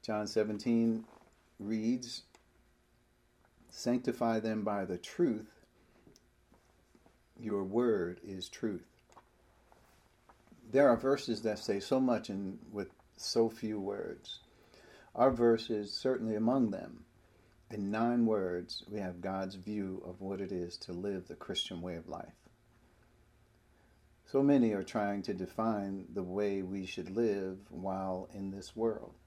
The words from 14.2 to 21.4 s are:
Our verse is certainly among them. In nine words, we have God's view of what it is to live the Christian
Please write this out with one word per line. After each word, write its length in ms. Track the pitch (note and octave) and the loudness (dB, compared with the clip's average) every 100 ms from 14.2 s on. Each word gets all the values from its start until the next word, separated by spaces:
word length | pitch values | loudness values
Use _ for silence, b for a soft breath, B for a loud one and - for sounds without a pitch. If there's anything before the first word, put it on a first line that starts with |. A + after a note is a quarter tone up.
| - - - B B B B B B - | -14 -16 -16 B B B B B B 4
Our 160 | C3 | 4
verse 380 | A#2+ A#2 A2+ - | 8 6 6 2
is 240 | G#2+ G#2 | -4 -4
certainly 420 | - C3+ B2+ A2+ G#2+ | -2 0 0 0 2
among 360 | A2 C3+ A2+ | 4 4 2
them. 340 | F#2+ - - - _ b b b b _ | 0 -8 -16 -20 _ b b b b _
In 200 | G#2 G2+ | -6 -2
nine 380 | A2 A#2 A#2+ A2+ | 0 2 4 4
words, 560 | G#2+ F#2 F2 F2+ - - | 4 2 -2 -6 -12 -8
we 120 | G#2 | -6
have 220 | F#2 F2 | -6 -6
God's 340 | F#2+ F#2+ F#2+ F#2+ | -4 -4 -4 -8
view 480 | F2+ G#2+ F#2+ F#2 - | -6 -4 -4 -6 -10
of 160 | F2+ | -10
what 200 | F#2+ F#2+ | -6 -6
it 100 | F#2+ | -4
is 260 | F#2 F2 - | -4 -6 -8
to 160 | - | -8
live 340 | F2 G2+ F#2+ F2+ | -6 -4 -4 -8
the 80 | |
Christian 460 | F2 | -14